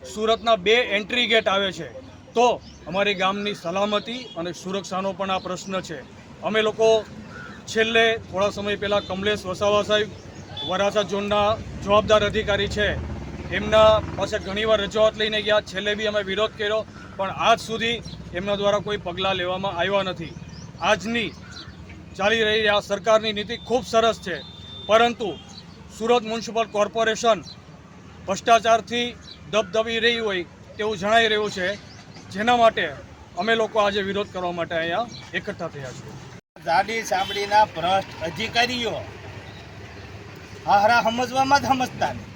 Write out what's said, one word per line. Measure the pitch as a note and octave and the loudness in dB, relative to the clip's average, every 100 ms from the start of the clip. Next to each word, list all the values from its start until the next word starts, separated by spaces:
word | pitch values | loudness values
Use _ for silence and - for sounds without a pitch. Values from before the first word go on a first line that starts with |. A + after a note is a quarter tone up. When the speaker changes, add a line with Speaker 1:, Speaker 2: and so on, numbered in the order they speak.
| - | -12
Speaker 1:
સુરતના | G3 A3 A3 A3+ A3 F3+ | -4 0 2 2 2 4
બે | A#3 A3 G3+ | 4 4 -2
એન્ટ્રી | G#3 B3 A#3 | 0 -2 4
ગેટ | A3 G#3+ | 4 4
આવે | G3 G3 | 0 0
છે, | E3 C#3+ - - - - | -4 -12 -12 -18 -20 -4
તો | - B3 E3+ - - - | 4 4 4 -6 -18 -6
અમારી | F3+ G3+ F#3+ | 0 0 2
ગામની | F#3+ G3+ G#3 G3+ | 0 0 -4 -6
સલામતી | E3+ F#3 G#3 G#3 G#3 B3 A3+ - | -4 -2 0 0 -4 -10 -10 -8
અને | E3+ | -8
સુરક્ષાનો | E3+ F#3 G3 F3+ F#3 F#3+ | -8 -6 -6 -4 -4 -4
પણ | F#3 G3 | -4 -4
આ | F#3+ F3+ | -4 -4
પ્રશ્ન | F3+ F#3+ F#3+ | -8 -6 -6
છે. | E3+ D3 A#2 - - - | -6 -12 -14 -20 -20 -8
અમે | D#3+ A3 | -2 2
લોકો | A3 G#3+ A3 A3 G3+ - - - - - - | 0 4 4 4 0 -14 -16 -14 -14 -16 -4
છેલ્લે | A3 A3 A3+ A3+ A3+ - | 0 4 6 4 2 -4
થોડા | F3+ G3+ G3 | 0 0 0
સમય | G3+ G3+ | -4 -2
પહેલાં | G3+ G3+ - | 0 0 0
કમલેશ | F#3 G3+ G#3 F#3 | -2 0 -2 -2
વસાવા | F#3 G3+ G#3 G3+ | 0 4 4 4
સાહેબ, | G#3+ G#3 - - - - - G3 | 2 2 -6 -16 -18 -14 -10 -4
વરાછા | F#3 G3+ G3+ G3 | 0 2 2 0
ઝોનના | G3 G3+ G#3 G#3 G3 - - | -2 0 2 2 0 -4 -8
જવાબદાર | F#3+ G#3 G3 G#3+ | 4 4 6 6
અધિકારી | G#3 G#3 G3 G3+ G3+ G#3 | 6 0 0 0 0 0
છે, | G3+ C#3+ - - - - - F3+ | 0 0 -6 -10 -10 -12 -6 -4
એમના | G#3 G#3+ A3 G#3+ E3 D#3+ | 4 8 8 6 0 -6
પાસે | G3 G#3 | -4 -4
ઘણીવાર | F#3 G3 A3 G#3+ | -4 -4 2 2
રજૂઆત | G3+ G#3+ A3 G#3+ | 2 2 2 2
લઈને | G#3+ G#3+ | -2 0
ગયા, | G#3 G#3+ G#3 | 2 0 0
છેલ્લે | F3+ G3+ G#3 | -6 -4 -2
બી | G#3+ | 0
અમે | G#3 | -2
વિરોધ | F#3+ F#3+ A3 - | -2 -2 -2 -2
કર્યો, | G#3 A3 G#3 - - - | -2 -2 -4 -14 -16 -6
પણ | F#3+ D3 F3 | -6 0 4
આજ | A#3 | 4
સુધી | - A3 A3+ A#3 - - - | 2 -4 -2 -4 -8 -14 -8
એમના | E3+ G3+ G3+ | -6 -2 0
દ્વારા | G3+ G3+ F#3+ | 2 2 0
કોઈ | G#3 F3+ | -6 -6
પગલાં | F3 F#3+ F#3+ | -2 -2 0
લેવામાં | F3+ F#3 G3 E3+ | -2 -2 -4 -2
આવ્યા | F3+ G3 F#3+ | 0 0 0
નથી. | E3+ D#3 - - - - - | -6 -10 -12 -16 -16 -16 -4
આજની | E3+ G#3+ F#3+ A#3 G3+ - - - - - - - - - | 0 0 0 -4 -4 -8 -18 -16 -18 -18 -18 -18 -16 0
ચાલી | G3 A3+ G#3+ | 2 4 2
રહી | G#3+ G#3+ | 4 4
આ | G#3 | 2
સરકારની | - G3+ F#3+ A3 A3 G#3 | 0 -2 4 4 4 -4
નીતિ | G#3 A#3 - | -6 -8 -2
ખૂબ | A#3+ - | -2 2
સરસ | A3+ A3+ G3+ F#3 | 2 4 0 -6
છે, | D#3 - - - - - | -8 -10 -18 -18 -16 4
પરંતુ | A3 A#3 A#3+ G#3+ D3 - - - - - | 6 6 2 -6 -6 -12 -20 -20 -20 -20
સુરત | - A3 A#3+ A3 | -6 2 2 2
મ્યુનિસિપલ | A3+ - G#3+ G#3+ G#3 | -6 -4 -4 -2 0
કોર્પોરેશન | G3+ A3+ A3+ A3 A#3 G3+ C3+ - - - - - - - | 0 2 0 2 2 2 0 -18 -20 -20 -20 -20 -20 -16
ભ્રષ્ટાચારથી | - F#3+ - A3+ A3+ A3+ F3 A#3 A#3+ A3+ - - - | -6 -4 4 4 6 2 2 -4 -4 -6 -18 -20 -2
દબદબી | G3+ G3+ G#3+ A3+ A3+ | -2 0 0 0 2
રહી | A3+ A#3 A3 | 2 2 -2
હોય | F#3 E3+ - - | -4 -6 -14 -20
તેવું | - G#3+ G#3 | -6 -4 -2
જણાઈ | G3 A3+ A3+ | 2 4 4
રહ્યું | G#3+ G#3 | 2 -2
છે, | G3+ F3+ G3+ - - - - - | -2 -4 -4 -10 -20 -20 -20 -12
જેના | F#3+ A3+ B3 | -2 2 6
માટે | A3+ A3 E3+ C3+ - - - - | 6 4 -4 -6 -16 -20 -14 -6
અમે | G#3 A3+ | 0 2
લોકો | A3 A3 | 2 2
આજે | G3+ G3+ | 2 0
વિરોધ | G3 G3 G3+ | -2 -4 -4
કરવા | F#3 F3+ F3 | -4 -4 -4
માટે | E3 E3 | -2 -2
અહીંયા | E3 E3+ - - - | 0 -2 -4 -8 -8
એકઠા | F3+ F3+ F#3 E3 | -8 -6 -8 -8
થયા | D3 C3 B2 | -8 -12 -12
છીએ. | - - - - _ - E3 | -14 -16 -16 -20 _ -10 0
Speaker 2:
જાડી | E3 G3 A3+ G3+ | 2 2 -4 -2
ચામડીના | F#3 G3 G3+ G3+ G#3 G#3+ - | -2 -2 -4 2 4 4 2
ભ્રષ્ટ | E3+ G3 F#3 - | 0 0 -2 -8
અધિકારીઓ | D#3+ D#3 A3 A#3 A#3+ B3 A3+ D3 - - - - - - - - - - - - - - - - D3+ | -8 -6 -2 0 0 0 -4 -6 -10 -14 -16 -16 -16 -18 -18 -18 -16 -16 -16 -16 -16 -18 -18 -12 2
હાહરા | G3+ G#3+ A#3 | 4 6 4
સમજવામાં | A3 A#3 B3+ C4 C4+ C#4 | 4 0 -2 0 4 4
જ | A#3+ | 4
સમજતા | C4 B3 - D#3+ | 0 0 -2 -4
નથી. | A#2+ - | -4 -12